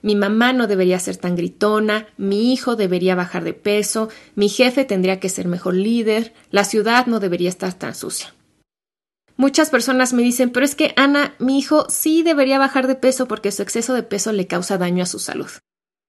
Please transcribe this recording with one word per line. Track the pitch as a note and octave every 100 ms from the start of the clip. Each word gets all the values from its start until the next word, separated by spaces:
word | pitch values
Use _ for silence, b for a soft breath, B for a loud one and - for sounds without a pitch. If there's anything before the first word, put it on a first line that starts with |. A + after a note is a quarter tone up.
mi | G#3 G#3
mamá | G3+ A3 B3
no | B3+ A3
debería | G3 F3+ F3+
ser | F#3+ F3+
tan | F3+ F3
gritona, | F3+ - G#3 G#3+ G#3+ G#3+ G#3+ -
mi | G3 G3+ A#3+
hijo | B3+ C4 A#3
debería | F#3 F3+ F#3 F3+
bajar | F3 F3+
de | E3
peso, | - G#3 G#3 G3+ A3+ A3 B B -
mi | G3+
jefe | G#3 B3 B3 C4+
tendría | G3 F#3 F#3+
que | F#3+
ser | F#3+ F3
mejor | F3 F3+
líder, | F#3 G#3+ A#3 A3 A3 A3+ b b
la | G3
ciudad | G3+ A3 G#3 A#3+ A#3+
no | A3+
debería | G3 F3 F3
estar | F3+ F#3
tan | - - -
sucia". | - - - _ _ _ _ _ _ _ _ _ _ -
Muchas | C4+ C#4 D#4
personas | B3 A#3+ B3+ B3+
me | B3
dicen, | A#3+ A#3+ B3
"Pero | B3
es | C#4+ -
que, | D4+ -
Ana, | C#4 C#4+ C#4 -
mi | B3+ C4+
hijo | C#4 D4+ -
sí | - D#4 D#4+
debería | E4 D4 C4 C4+
bajar | C4+ C4+ C4
de | C4
peso | C4 B3+ B3+
porque | G#3+ G3+
su | G3
exceso | G3+ A#3 A#3 B3
de |
peso | A3+ G3+ A3+
le | G#3 F3+
causa | F3+ F#3 F#3+
daño | F3 F3+
a | F3+
su | -
salud". | - - - - _ _ _ _